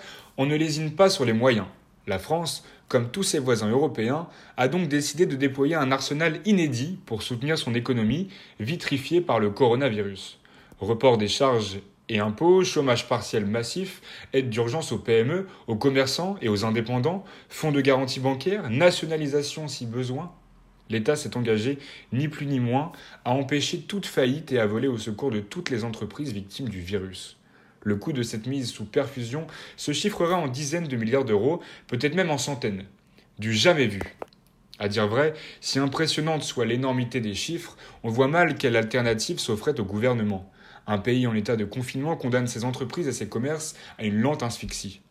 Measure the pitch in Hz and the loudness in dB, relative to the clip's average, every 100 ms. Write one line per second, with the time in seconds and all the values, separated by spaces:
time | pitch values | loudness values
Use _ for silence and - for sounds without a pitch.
0 | - - - - 139 151 160 151 156 156 | -14 -20 -14 -2 0 2 0 -2 -2 4
1 | 196 190 117 110 127 110 92 - _ _ | 4 4 2 4 4 4 0 -12 _ _
2 | - 95 - 160 165 - - - - 127 | -6 -6 -2 -2 -2 -8 -12 -20 0 0
3 | 117 196 190 160 131 110 107 123 151 - | 0 -2 0 0 2 2 4 2 2 0
4 | 110 147 170 - - - 127 175 165 147 | 0 -2 -4 -14 -12 0 2 2 0 0
5 | 143 147 180 135 139 131 139 165 131 135 | 0 2 2 2 0 2 2 2 2 0
6 | - 147 165 156 214 196 156 120 156 190 | 0 0 0 0 2 4 4 0 -4 -6
7 | - 110 - 120 143 160 - 117 120 120 | -8 -6 -4 -4 -2 -2 0 -2 0 2
8 | 110 147 190 - - - 107 165 - 139 | 2 0 -2 -8 -20 -8 -4 -4 -2 -4
9 | - 170 175 113 104 101 127 120 139 107 | 0 0 2 2 2 4 4 4 2 0
10 | 98 98 - - _ - - - 98 113 | -4 -6 -14 -18 _ -20 -20 -8 -4 4
11 | 135 117 104 - 139 117 101 98 - _ | 6 6 2 4 4 4 0 -6 -14 _
12 | - 110 107 104 165 185 180 151 135 120 | -4 0 0 2 6 6 6 2 2 2
13 | - 123 - 117 101 117 120 175 185 - | 2 -2 0 -2 0 -2 -4 -6 -8 -10
14 | - - - 135 127 110 117 - - 107 | -18 -20 -2 -2 0 0 0 -2 -4 -4
15 | - 113 120 180 190 - - 107 139 135 | 2 4 4 0 -4 -12 -6 0 2 4
16 | 131 - 180 202 117 104 113 113 117 123 | 2 0 -2 -2 0 0 2 0 0 0
17 | 139 190 - - - - 156 143 135 131 | 0 -2 -8 -20 -18 -4 0 4 4 4
18 | 131 131 131 131 185 208 214 220 269 - | 2 0 0 0 0 -2 0 6 6 4
19 | 160 160 147 143 143 - 151 - 117 117 | -2 -2 0 0 -2 -8 -10 -8 -6 -4
20 | 127 131 175 - - - _ _ - 113 | -4 -6 -8 -14 -20 -20 _ _ -4 -2
21 | 107 147 107 123 117 107 120 143 - - | 2 0 0 -2 2 2 2 -2 -8 -18
22 | - 120 151 - 143 135 120 127 160 - | -4 -2 -2 -2 -2 0 2 2 0 -8
23 | - - 120 131 131 147 135 170 - 202 | -20 -8 -2 0 2 0 0 -4 -6 -6
24 | - - 127 147 - 123 107 110 139 117 | -4 2 2 2 0 0 2 2 0 -2
25 | 107 104 139 107 101 180 175 120 117 107 | -4 -4 -2 -4 -6 -8 -4 -2 -4 -6
26 | 104 - 147 101 95 - 131 92 87 101 | -10 -8 -8 -6 -8 -8 -8 -6 -4 -4
27 | 92 90 - - _ _ _ _ 104 104 | -4 -12 -16 -20 _ _ _ _ -2 -2
28 | 165 135 117 110 127 139 120 - 107 143 | -2 -2 -4 -4 -4 -4 -4 -8 -4 -2
29 | 131 127 117 147 160 - - - - 151 | -2 -6 -6 -8 -8 -14 -18 -10 -4 0
30 | 208 208 170 180 143 127 143 170 160 123 | 0 0 2 2 0 -4 -4 -4 -2 -2
31 | 110 135 110 104 123 170 - - - 120 | 2 2 4 2 2 0 -6 -18 -8 -2
32 | 147 175 175 143 143 135 117 95 98 - | 0 0 0 0 -2 -4 -4 -6 -10 -20
33 | _ _ _ - 107 110 160 165 117 98 | _ _ _ -8 -2 4 6 6 4 0
34 | 90 - - _ _ _ _ - 104 110 | -8 -10 -16 _ _ _ _ -6 -2 0
35 | 104 117 156 156 - - - 135 139 131 | 2 4 2 0 -14 -10 -4 0 0 0
36 | 156 - 156 156 - - 113 120 135 127 | 0 0 0 -2 -4 -2 0 0 0 0
37 | 123 127 107 98 - 170 - - - - | 0 -2 -4 -4 -6 -6 -8 -18 -20 -10
38 | 117 113 135 165 170 139 131 113 110 127 | -4 4 4 6 4 4 2 2 2 2
39 | 117 110 - 117 - 107 - 147 95 104 | 2 0 -2 -4 -2 -2 0 -2 -2 0
40 | 123 120 107 95 92 - - - - 104 | 0 2 0 -2 -8 -20 -20 -16 -4 -2
41 | 120 127 123 110 101 113 101 131 123 135 | 2 2 2 0 0 0 -2 -4 -6 -4
42 | 147 156 131 123 120 113 123 127 127 175 | -2 -2 0 0 0 -2 -4 -4 -6 -4
43 | 151 113 110 113 135 156 - - - - | -4 -4 -6 -4 -4 -4 -6 -12 -18 -6
44 | 107 104 131 147 120 - 101 - 104 - | -2 2 2 2 -2 -6 -8 -8 -10 -14
45 | _ | _